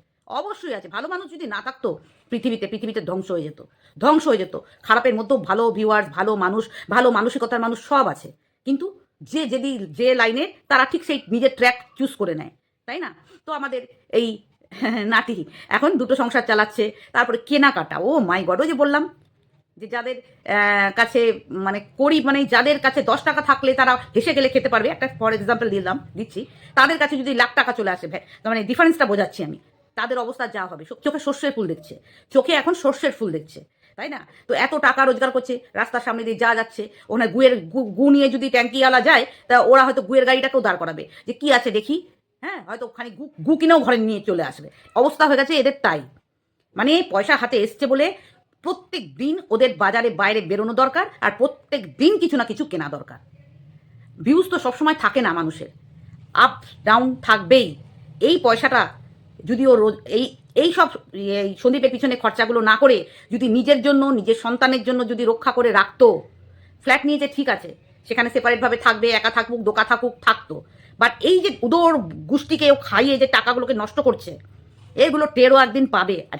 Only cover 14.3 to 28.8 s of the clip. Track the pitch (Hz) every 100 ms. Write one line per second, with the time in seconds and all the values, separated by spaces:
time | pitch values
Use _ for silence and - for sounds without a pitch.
14.3 | 208 _ _ _ 190 214 226 208 226 240
15.3 | 190 - - - 220 302 320 247 262 240
16.3 | 247 240 214 214 - 214 - - - -
17.3 | 233 - 285 277 180 156 151 202 311 180
18.3 | 185 170 180 311 269 285 294 349 - _
19.3 | _ _ _ _ _ 208 240 240 247 -
20.3 | _ - 208 208 202 196 208 226 247 233
21.3 | - - 170 190 202 - - 285 311 262
22.3 | 277 277 233 262 285 269 285 220 269 311
23.3 | 294 294 262 262 262 254 247 - 214 330
24.3 | 277 262 262 262 233 226 - 262 - 220
25.3 | 220 202 233 226 196 185 185 - 185 220
26.3 | 190 254 - - 269 277 330 285 285 262
27.3 | 240 240 - 247 240 196 180 165 180 -
28.3 | - 220 226 202 254